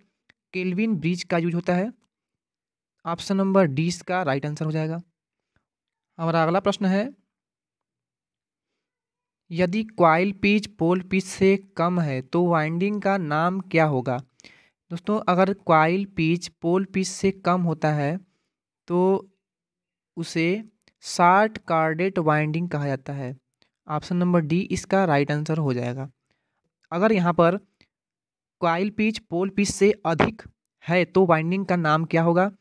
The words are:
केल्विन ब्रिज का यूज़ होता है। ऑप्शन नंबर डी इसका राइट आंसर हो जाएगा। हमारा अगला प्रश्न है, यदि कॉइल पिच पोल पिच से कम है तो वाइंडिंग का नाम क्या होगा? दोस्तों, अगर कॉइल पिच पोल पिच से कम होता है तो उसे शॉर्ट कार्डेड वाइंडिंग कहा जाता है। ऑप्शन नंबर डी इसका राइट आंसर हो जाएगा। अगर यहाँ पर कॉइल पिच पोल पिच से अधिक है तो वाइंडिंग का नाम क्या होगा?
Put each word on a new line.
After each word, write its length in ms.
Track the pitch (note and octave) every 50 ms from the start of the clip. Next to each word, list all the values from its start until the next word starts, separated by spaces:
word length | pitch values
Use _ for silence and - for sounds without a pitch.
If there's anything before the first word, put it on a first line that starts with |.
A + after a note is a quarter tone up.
| _ _ _ _ _ _ _ _ _ _ -
केल्विन 420 | F#3 F#3 F#3 F3+ F3+ A3 A3+ G#3+
ब्रिज 280 | D#3+ C#3 E3 F3+ F3 -
का 140 | - F#3 E3+
यूज़ 180 | E3 F3 E3
होता 180 | F3 F3 - F3+
है। 160 | F3+ F#3+ A#3+ A#3 _ _ _ _ _ _ _ _ _ _ _ _ _ _ _ _ _ _ _ _ _ -
ऑप्शन 300 | E3 E3+ E3+ - - G3 G3
नंबर 280 | G3 G3 F#3+ G3 F#3+ D3+
डी 180 | C3 C3+ D#3+ E3+
इसका 340 | F3 E3+ - - F3+ F#3 F#3
राइट 220 | C#3+ C3 C#3 C#3+
आंसर 200 | D3 D3+ D3+ D#3+
हो 60 | D#3
जाएगा। 280 | D#3 D#3 D#3 D#3 D#3+ E3+ F3 _ _ _ _ _ _ _ _ _ _ _ _ _ _ _ _ _ _ _ _ _ _ -
हमारा 220 | E3 E3 E3 E3 D#3+
अगला 160 | D#3 F3 G3
प्रश्न 260 | G3 G3+ G3 - G3+
है, 180 | F#3 F#3+ G3 G#3+ C#4 D4 _ _ _ _ _ _ _ _ _ _ _ _ _ _ _ _ _ _ _ _ _ _ _ _ _ _ _ _ _ _ _ _ _ _ _ _ _ _ _ _ _ _ _ _ _ _ -
यदि 320 | E3+ E3 F3+ F3+ F3+ A3 A3 A3 -
कॉइल 380 | - F3 E3 D#3 E3 F#3 G3+ G3
पिच 340 | - - G3+ G#3 G#3+ G#3 -
पोल 320 | - - D#3+ E3 F3+ F#3
पिच 220 | F3 F#3 F#3+ F#3+ F#3
से 300 | - - - F#3+ F#3+ G3 G3 G3 - - -
कम 220 | E3 F3 F3+ F3
है 220 | E3 D3 C3+ C3 B2+
तो 200 | C3 - E3+ F3+
वाइंडिंग 560 | F3 E3+ D#3+ D3+ D#3 E3 E3+ F#3 G3+ G#3 G#3
का 160 | G3 G3 G3 G3
नाम 400 | F3 D3 D3 D3+ D#3+ F3+ F#3 G3
क्या 240 | F#3 F#3+ - D#3+ D#3+
होगा? 320 | D3+ C#3+ B2+ A#2+ C3+ B2+ B2 B2+ _ _ _ - - _ _ _ _ _ _ _ -
दोस्तों, 280 | E3+ E3+ - - G#3 G#3+
अगर 320 | - - F3+ F3 F#3+ F#3+ G3+
कॉइल 500 | G3 - - E3 D#3 D#3 D#3+ F3 F#3+ G3+ G3
पिच 400 | - - D#3+ D#3+ E3+ F3 F3 -
पोल 340 | - _ - E3 F3 F#3+ G3 F#3+
पिच 200 | G3 F#3+ F#3+ F#3
से 240 | - - - G3
कम 300 | F#3+ F#3+ - F3 F3 F3+ F3
होता 300 | E3+ D#3+ D#3+ - D3+ D3+
है 240 | D3 C#3+ C#3+ E3 G3 - _ _ _ _ _ _ _ _ _ _ _ _ -
तो 420 | F3 F3 F3+ F#3+ G3 F#3+ - - _ _ _ _ _ _ _ _ _ _ _ _ _ _ _ _ - -
उसे 460 | E3 - - E3 D#3+ E3+ F#3 A3 A3 - _ _ _ _ _ _ -
शॉर्ट 540 | - - - F3 F3 F#3 G3 G#3+ A3 A3 -
कार्डेड 600 | - - E3+ D#3+ D#3+ D#3+ D#3+ D#3+ F3+ G3 F#3+ F#3
वाइंडिंग 500 | D#3+ D#3 D3+ D3+ D3+ D3+ D#3 E3 F3 F3
कहा 180 | - D3 C#3+ C#3+
जाता 260 | C3+ C3+ C3+ - C#3+
है। 220 | C#3 C3+ B2 B2+ C3 _ _ _ _ _ _ _ _ _ -
ऑप्शन 300 | D#3 D3+ - - F#3 F3
नंबर 240 | F3+ F3+ F3+ F3
डी 180 | D#3+ C#3+ E3 F3
इसका 440 | G3+ - F#3 - - - - G3 G3
राइट 260 | E3+ D3 C#3+ C#3+ D3
आंसर 260 | D3 D3 D3+ D3+ D#3 D#3
हो 140 | D#3 C#3 B2+
जाएगा। 380 | A#2+ A#2+ B2 B2 C3+ C3+ C3+ - _ _ _ _ _ _ _ _ _ _ _ _ _ _ -
अगर 200 | - F3 G3 A3 A3+
यहाँ 200 | F#3+ F3 F3 E3+
पर 320 | E3+ E3+ E3+ F3+ G#3 - _ _ _ _ _ _ _ _ _ _ _ _ _ _ _ _ _ _ -
कॉइल 280 | - E3+ E3 E3+ G3 G#3
पिच 280 | G#3 - G#3+ A3 A3 A3
पोल 280 | - - E3 E3+ F#3+ G3
पिच 180 | F#3+ - G3+ G3
से 240 | - - G3 G#3 G#3 - -
अधिक 360 | D#3+ E3 D#3 - - - - - - _ _ _ _ _ _ -
है 200 | - E3+ F#3 F3 E3
तो 180 | - F#3 F#3+
वाइंडिंग 400 | E3+ E3 D#3 D#3+ E3 F3+ G3 G3
का 100 | - F3+
नाम 300 | F3 E3 D#3 D3+ D#3 E3
क्या 160 | D#3 - E3 E3
होगा? 260 | E3+ E3+ F3 F#3 G3+ G3 _